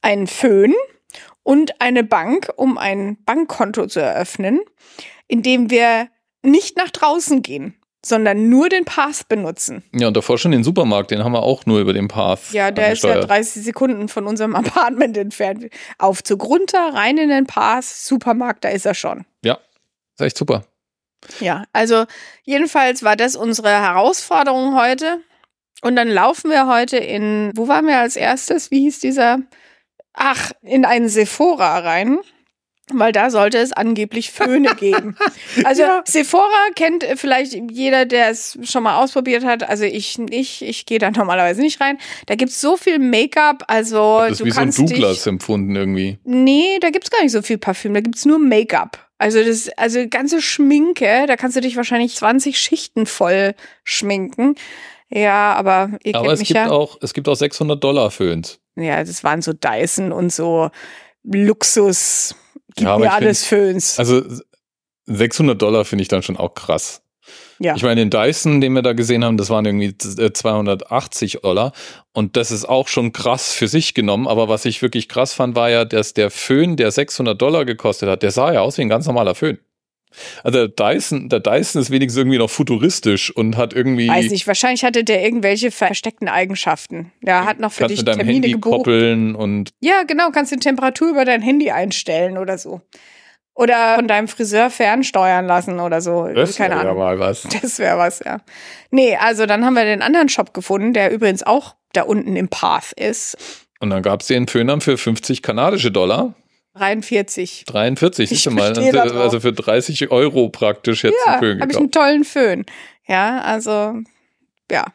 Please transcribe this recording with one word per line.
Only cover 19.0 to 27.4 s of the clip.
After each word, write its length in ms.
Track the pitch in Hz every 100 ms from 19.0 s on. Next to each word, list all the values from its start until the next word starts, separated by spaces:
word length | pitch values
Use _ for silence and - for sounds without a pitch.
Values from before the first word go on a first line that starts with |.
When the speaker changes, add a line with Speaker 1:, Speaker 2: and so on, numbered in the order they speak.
| - - 185 _ 113
Speaker 2:
Ja, 120 | - _ _ _ _ _ _
ist 40 |
echt 160 | 143 -
super. 280 | 151 113 - _ _ _ _ _ - -
Speaker 1:
Ja, 240 | 185 147 208
also 320 | - 226 226 226 - - -
jedenfalls 600 | - 277 311 302 262 254
war 120 | 214 208
das 220 | 240 -
unsere 320 | 233 220 214
Herausforderung 1040 | 208 196 180 226 370 - 339 277 262 262 262
heute. 440 | 240 262 311 339 - _ _ _ _ -
Und 140 | 240 247
dann 140 | 233
laufen 420 | 202 220 330 320
wir 160 | 311 262
heute 300 | 240 247 247
in, 540 | - 208 214 214